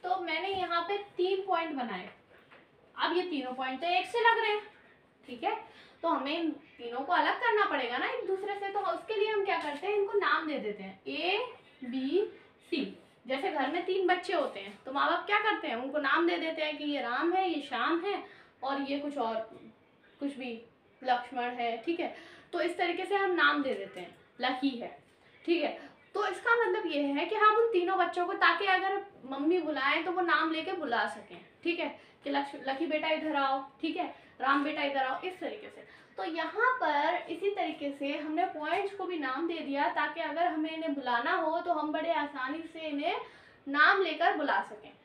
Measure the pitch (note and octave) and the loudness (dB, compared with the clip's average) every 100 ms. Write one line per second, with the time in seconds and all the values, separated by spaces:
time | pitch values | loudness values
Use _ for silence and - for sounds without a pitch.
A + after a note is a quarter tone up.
0 | F4+ F#4 E4+ D#4+ F#4+ F#4+ F4+ E4+ E4+ G4+ | 0 -2 0 -2 -2 -2 0 0 0 -4
1 | - - F4+ F#4+ G4 E4+ E4 C4+ A#3+ F#3 | -4 0 2 2 2 0 0 -4 -4 -6
2 | F#3 - _ - - - - _ - - | -8 -18 _ -20 -20 -20 -20 _ -18 -4
3 | E4 F4 F4+ D4 B3+ B3+ B3+ C4 E4+ F4+ | 0 2 0 -4 -4 -4 -4 -2 2 2
4 | F4+ A#4 A4+ A4+ A4 G#4 - - - - | 2 4 6 6 2 0 -4 -20 -20 -20
5 | _ _ - A#3+ - G#4+ - - - - | _ _ -16 -6 -4 -4 -8 -20 -20 -6
6 | E4 C#4 C4+ E4 D#4+ C#4 - - A#3 A#3+ | 0 0 0 -2 -2 -4 -14 -12 -8 -6
7 | C#4+ D#4 D4+ F#4+ B4 G#4+ - C#4+ A#3 B3+ | 0 2 2 2 2 4 4 2 -2 -2
8 | G#4+ B4+ F#4+ F#4+ G4+ G4+ G4 G4+ F#4 E4+ | -2 -4 -2 -2 -2 -4 -4 -2 -2 -4
9 | - G#4+ A4 G#4+ F#4+ E4 D#4 C#4+ F#4 G#4 | -4 0 2 2 0 0 -2 -4 -2 0
10 | G4 G4+ C#4+ D#4+ D#4+ C4+ G#3 G3 F#3+ - | 2 2 2 2 0 -4 -4 -8 -10 -12
11 | C4+ C#4 E4+ G#4 B4 - - - B3 C4 | -10 -4 0 0 -2 -10 -20 -14 -6 -4
12 | C4 F4 G#4 - - _ - D4+ G3 - | 0 0 0 -6 -20 _ -6 -4 -4 -8
13 | - _ A3+ C#4 F#4+ D4+ C#4 E4+ F4+ F#4+ | -20 _ -6 -2 0 0 0 -2 0 2
14 | F4+ F4+ - F4 C4 G3 G3 - - C#4 | 2 2 2 0 0 -4 -14 -14 -8 0
15 | C#4+ F4 F4 G#4 G#4+ - D#4 A#3 C4+ D4 | 2 0 2 2 2 0 -2 -4 -2 2
16 | C#4 D#4 E4+ E4+ D#4+ D#4+ D4+ D4 D4 C#4+ | 6 6 6 4 0 0 -2 0 -2 0
17 | A#3 B3+ E4 F#4 F#4+ D#4 - A#3 C4+ E4+ | 0 2 4 4 4 0 -2 0 2 2
18 | F#4+ F#4 - - - _ C4+ C#4 C#4 C#4 | 2 -2 -4 -18 -20 _ -2 -2 0 -2
19 | D4 C#4 A3+ A3 - - A3+ - _ _ | -2 -2 -2 -2 -6 -12 -20 -20 _ _
20 | _ _ C#4 B3 B3+ A3+ - _ _ _ | _ _ -6 -4 -8 -8 -14 _ _ _
21 | B3+ B3 - B3+ B3 B3 A#3 A3+ - E4+ | 0 0 0 -4 -4 -2 -2 -2 -4 -2
22 | D4+ - - - - F4 E4+ F4 F4 F4 | -4 -6 -18 -20 -10 -2 -2 0 -2 -2
23 | F#4 G4 G4 E4+ C#4+ D4 C4+ G3 F#3+ F3+ | 0 2 2 4 4 4 -2 -4 -6 -12
24 | F3 - - - B3+ C#4 C#4 A#3 G#3+ - | -14 -16 -20 -4 -2 0 0 -2 -10 -14
25 | _ _ - - - E4 D4 - - - | _ _ -20 -10 0 2 2 -4 -14 -20
26 | - - G#4 F4+ A#4+ A#4 A4 G#4+ F#4+ C#4+ | -8 -2 -2 0 4 4 4 0 0 0
27 | C#4+ C#4 E4+ G#4 G#4+ G#4+ A#4 F#4+ F4 F#4+ | 0 0 0 6 6 8 4 4 2 2
28 | F4 F4 F4+ F#4+ F4 E4+ G4 F#4 F#4+ G4 | 2 2 -2 4 4 4 2 2 2 -2
29 | G4 - B3+ C4+ D4 F4+ D#4 C#4 C4+ D#4 | -6 -16 -10 -2 2 2 0 0 0 0
30 | F4 F4+ F4 D4+ D#4+ D#4 D#4+ F#4 C#4+ A3+ | 0 0 2 2 2 -2 -4 -4 -2 0
31 | G#3+ A3 F#3+ F3 - _ E4+ E4+ D4 - | -2 -4 -14 -18 -20 _ -4 -2 -4 -8
32 | - - C#4+ C#4+ C#4+ C#4+ C4+ C4+ E4 D4+ | -20 -12 -4 -2 -2 -6 -4 -2 0 0
33 | D#4+ D#4 D#4 C#4+ C4+ C4+ - - D#4+ F4+ | 0 0 0 2 2 0 -4 -6 -4 -2
34 | D#4+ - - - C4 C#4+ C#4+ D4+ C#4 C#4 | -6 -8 -20 -4 2 2 2 0 0 0
35 | C4 F4 F#4 F4+ D4+ G#3 G#3+ - - - | 0 -2 -6 -6 -8 -8 -14 -18 -20 -20
36 | - - F#4 E4 D#4+ G4 B4 B4+ D#4 C#4+ | -18 -8 -6 -4 -4 2 4 4 2 2
37 | D#4 F4+ - - G4+ G4 D#4 - C#4+ C#4 | 2 0 -4 -2 -2 0 -2 -2 -6 -4
38 | C#4+ D4+ D4+ D#4 F#4 D#4 D4+ F4 G4 - | -4 -4 -2 0 0 -2 -2 0 -2 -4
39 | F#4 F4 C4+ C4 E4 E4 C#4+ C#4 D#4+ - | -6 -4 -2 -2 -2 -4 -4 0 0 2
40 | D4+ E4 D#4 D4+ F4 D#4 D#4+ D#4+ D#4+ C#4 | -2 -2 -4 0 0 0 -4 -4 -4 -4
41 | B3 B3 D#4+ F4+ D#4 E4+ F4 D#4 D4+ D#4+ | 0 0 2 0 2 0 0 0 0 -2
42 | E4 D#4 C#4+ C4+ B3+ D#4+ E4 D#4+ D#4 C#4+ | 0 0 0 -4 -4 -4 -8 -8 -6 -2
43 | D#4 A#4 - - - - - C#4 D#4 G4 | -2 -2 -6 -16 -20 -16 -4 6 6 6
44 | F4 D4+ F4 D#4+ C#4+ G3 - G#3+ - - | 2 2 2 2 0 0 -2 -12 -18 -20